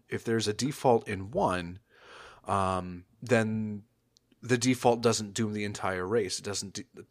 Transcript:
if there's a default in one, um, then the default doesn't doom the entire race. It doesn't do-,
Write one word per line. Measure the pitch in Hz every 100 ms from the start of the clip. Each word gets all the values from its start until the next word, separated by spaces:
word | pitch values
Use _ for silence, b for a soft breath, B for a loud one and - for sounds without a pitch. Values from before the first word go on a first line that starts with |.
| -
if | 113
there's | 120 113 104
a |
default | 107 131 - 135 113 117
in | 95 98
one, | 170 185 90 85 92 _ B B B B B -
um, | 98 95 92 90 90 - _
then | 113 117 110 110 107 104 - _ _ _ _ _
the | 117 127
default | 123 123 123 117
doesn't | 117 107 104
doom | 98 107
the | 104
entire | 104 101 95 92 92
race. | 117 92 -
It |
doesn't | 101 98 98
do-, | 101 - - -